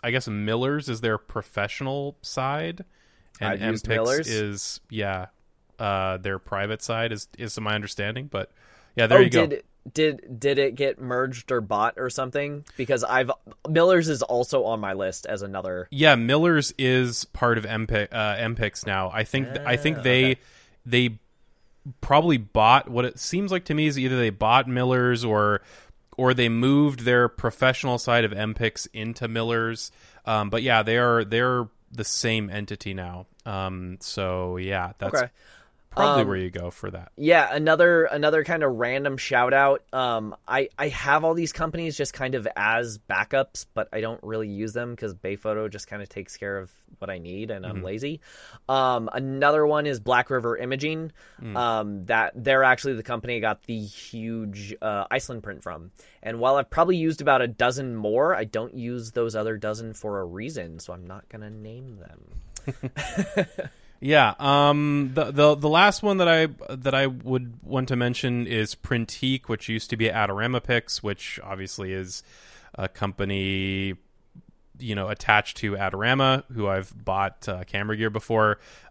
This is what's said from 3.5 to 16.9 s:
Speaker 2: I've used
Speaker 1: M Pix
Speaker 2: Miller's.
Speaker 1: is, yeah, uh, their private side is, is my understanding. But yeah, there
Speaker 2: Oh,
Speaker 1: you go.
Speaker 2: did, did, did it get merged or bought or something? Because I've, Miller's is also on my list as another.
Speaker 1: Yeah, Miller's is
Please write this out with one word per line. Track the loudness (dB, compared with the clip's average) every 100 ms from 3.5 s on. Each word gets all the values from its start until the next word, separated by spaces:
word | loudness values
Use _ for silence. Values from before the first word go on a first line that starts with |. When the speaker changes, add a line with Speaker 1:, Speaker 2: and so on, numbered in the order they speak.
Speaker 2:
I've | -2
used | -2 -4 -2
Speaker 1:
M |
Pix | 0
Speaker 2:
Miller's. | 2 0 0
Speaker 1:
is, | -2 -2 -6 -8 -10 _
yeah, | -6 -4 -4 -8 _ _ _ _ _
uh, | -2 0 0 -2
their | -4 -6
private | -6 -4 -4 -4
side | -4 -2 -2
is, | -4 -10 -12
is | -10 -6
my | -2
understanding. | -2 -4 -6 -6 -6 -6
But | -8 -8 _ _ _ _ 0
yeah, | 6
there | 8
Speaker 2:
Oh, |
Speaker 1:
you | 8
go. | 6 2
Speaker 2:
did, | -2 -10 _ -8
did, | 0 0 0 -10 -2
did | 0 2
it | 2 0
get | -2 -2
merged | -4 -2 -2 -4 -2
or | -2
bought | 0 2 0 0
or | -6
something? | -4 -4 -4 -4 -8 -14 -8
Because | 0 0
I've, | 2 2 2 -4 -8 -16 0
Miller's | 6 8 6 4
is | 0
also | 0 0 2 0 0
on | -2
my | -2
list | -4 -4 -6 -8
as | -6
another. | -6 -6 -6 -6 -6
Speaker 1:
Yeah, | 4 6
Miller's | 6 4 4 4 4 0 0
is | 2